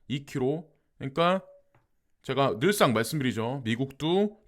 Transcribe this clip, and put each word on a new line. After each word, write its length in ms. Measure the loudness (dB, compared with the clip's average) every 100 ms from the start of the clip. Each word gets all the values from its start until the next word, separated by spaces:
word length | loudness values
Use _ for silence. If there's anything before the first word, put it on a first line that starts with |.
| -8
이 160 | -8
킬로. 440 | -6 -4 -2 -2 -8 _ _ -12
그러니까 480 | -8 0 2 2 -4 -20 _ _ _ _ _ _
제가 360 | -4 0 0 2
늘상 340 | 0 4 4
말씀드리죠. 720 | 4 0 -2 -2 -2 -4 -4
미국도 760 | -4 -2 -4 -4 0 2 2 -2